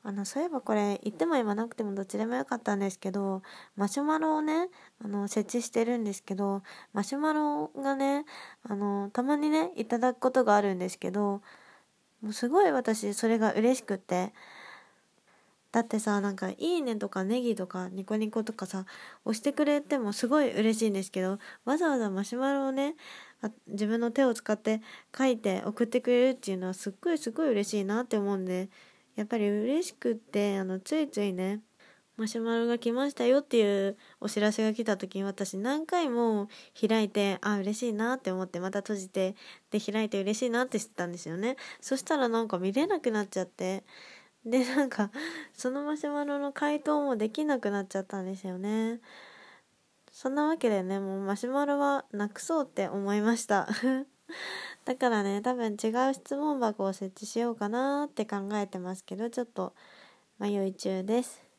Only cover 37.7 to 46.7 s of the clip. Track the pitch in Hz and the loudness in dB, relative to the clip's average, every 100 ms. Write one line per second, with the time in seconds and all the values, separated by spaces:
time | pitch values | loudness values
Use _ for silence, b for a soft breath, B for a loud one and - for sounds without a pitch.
37.7 | 214 240 208 226 262 - 185 185 175 185 | -2 -2 0 0 0 -2 -4 -4 -4 -4
38.7 | 202 196 208 185 196 185 - B B _ | -4 -4 -6 -4 -2 -2 -2 B B _
39.7 | 214 208 214 220 202 196 214 254 233 254 | -4 -2 -2 0 -2 -2 0 0 0 0
40.7 | 208 - - 175 175 - 170 226 262 B | -2 -6 -6 -6 -6 -8 -4 -2 -4 B
41.7 | B - 269 - 311 247 226 226 180 185 | B -4 -4 0 0 2 2 0 0 0
42.7 | 220 339 359 247 214 202 190 180 - 185 | 2 2 2 0 0 -2 -4 -4 -4 -4
43.7 | 196 - B B B B _ 226 254 247 | -4 -8 B B B B _ 0 2 4
44.7 | 262 269 220 208 262 320 330 294 - 254 | 2 0 0 -2 -2 -8 -10 -14 -6 -4
45.7 | 269 294 302 294 294 285 285 285 277 294 | -2 -2 -2 -2 -2 -2 -2 -4 -2 0